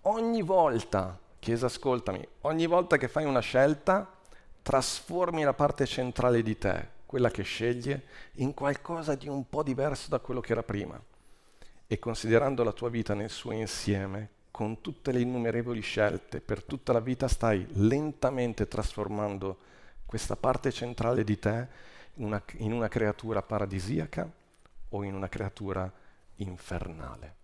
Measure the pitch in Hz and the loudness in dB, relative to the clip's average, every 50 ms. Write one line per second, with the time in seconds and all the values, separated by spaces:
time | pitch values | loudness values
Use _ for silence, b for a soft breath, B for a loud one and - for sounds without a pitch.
0 | - 196 214 226 226 233 233 226 190 160 190 185 165 147 123 113 - - - 98 | 4 2 2 4 2 2 2 2 2 4 6 6 6 6 4 2 0 0 0 0
1 | 95 92 90 - - - - - - - 117 113 127 120 - - - 135 127 120 | 0 -2 -6 -12 -16 -20 -20 -8 -2 0 0 2 2 0 -2 0 2 2 2 2
2 | - - 92 95 - - - - - 143 160 160 165 165 170 180 175 170 170 139 | 0 -4 -4 -4 -6 -12 -16 -6 -4 -2 0 2 2 4 4 2 4 4 2 2
3 | 135 120 - 156 156 147 135 123 110 - - 127 135 147 156 - - - 185 202 | 2 0 -2 0 0 2 2 2 2 4 4 6 6 6 4 2 2 2 2 2
4 | 196 - - - b b b b b b b - - - - 131 123 - - - | 2 -4 -14 -20 b b b b b b b -8 -2 2 2 2 2 2 -4 -6
5 | - - 165 175 180 175 170 160 151 143 127 - 147 143 139 - 135 120 - - | -6 -4 -2 0 0 0 2 2 2 2 4 4 2 2 4 2 0 0 0 -2
6 | 127 123 120 - 123 123 123 117 110 110 107 - - 98 90 82 80 - - - | -2 -2 0 2 4 6 6 6 4 2 -2 0 0 0 0 0 -4 -8 -12 -16
7 | - - - - 123 113 - - 95 - - - 110 120 120 123 117 139 139 135 | -14 -6 0 2 2 2 2 0 -6 -6 -4 -2 0 0 0 0 -2 -4 -4 -4
8 | 127 B B B B B B - 127 135 147 - 139 143 143 - - - 170 165 | -6 B B B B B B -2 -2 -2 -2 0 0 0 -2 -2 -4 -8 -8 -4
9 | 160 156 143 135 - 147 139 139 131 - - 151 156 143 127 117 135 151 139 - | -2 -2 -2 -2 -2 -6 -6 -6 -6 -4 -2 -2 0 0 0 0 0 0 -2 -4
10 | - - 147 127 - - 123 127 113 - 117 117 - - 101 101 98 76 76 - | -4 -2 -2 -2 -2 -2 -6 -6 -2 0 -2 -2 0 -2 -4 -4 -4 -6 -10 -14
11 | - - b b b b b b b b b b b b b b b - 110 - | -16 -18 b b b b b b b b b b b b b b b -4 -4 -4
12 | - 120 113 - - 110 113 117 139 135 139 120 120 110 101 - 123 120 117 117 | -2 -6 -6 -4 2 6 6 6 6 6 2 2 2 0 0 -2 -4 -4 -2 -2
13 | 107 - 104 101 104 110 - - - 120 110 110 110 101 - - - 98 101 98 | 0 0 0 -2 -2 -6 -8 -8 -8 -6 -4 -4 -4 -4 -6 -4 0 0 2 2
14 | 98 98 95 101 107 104 - _ _ _ _ - 110 107 113 - - - 139 - | 0 -2 -4 -6 -8 -10 -14 _ _ _ _ -6 -4 -4 -4 -6 -8 -10 -10 -6
15 | - 139 127 123 120 123 127 123 117 117 117 120 117 120 120 113 - - - 113 | -4 0 2 2 2 2 0 0 0 0 0 0 -2 -2 -4 -4 -4 -4 2 2
16 | 107 104 - 98 - - - 76 - - 107 98 - - 143 131 - - 127 117 | 2 2 2 -2 -6 -8 -10 -10 -4 -4 -4 -4 -4 -8 -10 -6 0 2 2 2
17 | 110 127 127 123 139 123 - - - 113 107 95 - - - 98 101 110 131 143 | 4 0 -2 0 2 2 2 4 4 2 2 2 0 -2 2 4 6 6 6 4
18 | 151 151 147 - - 127 135 127 123 120 110 - 107 - - - 104 - - - | 0 -2 -2 0 0 0 2 2 0 -2 0 -2 -2 -2 -2 -4 -4 -4 -4 -4
19 | 104 101 104 104 107 104 101 98 95 95 92 B B B B B B B B B | -4 -4 -2 -2 -2 -2 -4 -4 -4 -6 -6 B B B B B B B B B
20 | B - - 110 - - 104 - - 123 127 131 - 139 120 - 123 120 120 - | B -6 -6 -6 -4 -4 -4 0 0 0 0 2 0 -2 -2 -2 -6 -6 -2 0
21 | 110 113 127 120 107 98 107 - - 104 107 117 127 127 B B B B B B | 0 2 2 2 2 2 0 2 2 0 0 0 -2 -6 B B B B B B
22 | B B B - 120 104 107 101 - - - - 110 107 113 120 113 110 - 120 | B B B -8 -4 -4 -4 -4 -6 -8 -10 -4 -4 -2 0 0 -2 0 0 2
23 | 110 104 104 - - 110 110 101 - - 110 104 101 95 98 98 87 98 135 160 | 2 2 0 -2 -4 -2 -2 -2 -2 0 -2 -2 -2 -2 -2 -4 -4 -2 -2 -2
24 | 156 147 - 165 175 165 - _ _ _ _ _ _ - _ - - - - 101 | -2 -4 -4 -6 -6 -6 -10 _ _ _ _ _ _ -20 _ -12 -10 -6 -6 -4
25 | 101 98 98 98 98 95 - - 107 98 - - 104 95 95 95 92 95 b b | -4 -4 -4 -4 -6 -4 -4 -4 -4 -6 -6 -6 -6 -4 -2 -2 -4 -4 b b
26 | b b b b b - - - 101 95 90 87 - - - 85 - 92 80 80 | b b b b b -20 -10 -8 -8 -8 -8 -10 -10 -8 -6 -6 -6 -6 -8 -10
27 | 76 64 53 53 58 76 - - | -12 -12 -12 -14 -16 -18 -18 -20